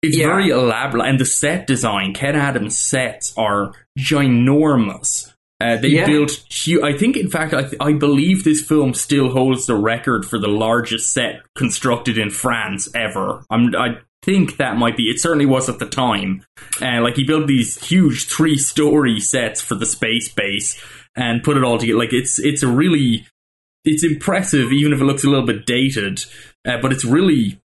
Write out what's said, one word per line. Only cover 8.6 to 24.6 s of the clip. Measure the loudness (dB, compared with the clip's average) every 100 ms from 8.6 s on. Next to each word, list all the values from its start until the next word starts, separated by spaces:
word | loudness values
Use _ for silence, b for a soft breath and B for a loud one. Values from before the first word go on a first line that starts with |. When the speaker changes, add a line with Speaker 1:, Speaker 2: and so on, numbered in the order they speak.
Speaker 1:
film | 2 2 2 -2
still | 0 0 2
holds | 2 2 0 0
the | 0
record | 0 -2 0 -2 -2
for | -4
the | -2
largest | 0 2 0 0 -4 -4
set | -2 -4 -6 _ -4
constructed | -4 -2 -2 -2 -2 -2
in | -2
France | -2 -2 -2 -4 -6 -6 -4
ever. | -4 -4 -6 -6 -4
I'm, | 2 2 2
I | -4 -6 _ _
think | 0 2 0 0
that | -4 0
might | 0 0
be, | -2
it | 0
certainly | 0 2 2
was | 2 0
at | -6
the | -6
time. | -2 0 0 -2 -6 -10 -20 B -6
Uh, | -2 0
like, | 0 0
he |
built | 0 0 2
these | 2 0 -4 0
huge | 4 4 2 -6
three-story | 0 2 2 0 0 2 4 2 0
sets | -2 -2 -2 -6
for | -6 -4
the | -4
space | -2 -2 -2 -4
base | -6 -4 -4 -6 -8 B B B -6
and | -2 0
put | 2 2
it |
all | 2 2
together. | 2 0
Like, | 2
it's, | 0 0 -2
it's | 0 0
a | 2
really, | 2 4 4 2 0 -4 _ _ _ _ _ -2
it's | 2
impressive, | 0 0 0 -2 2 0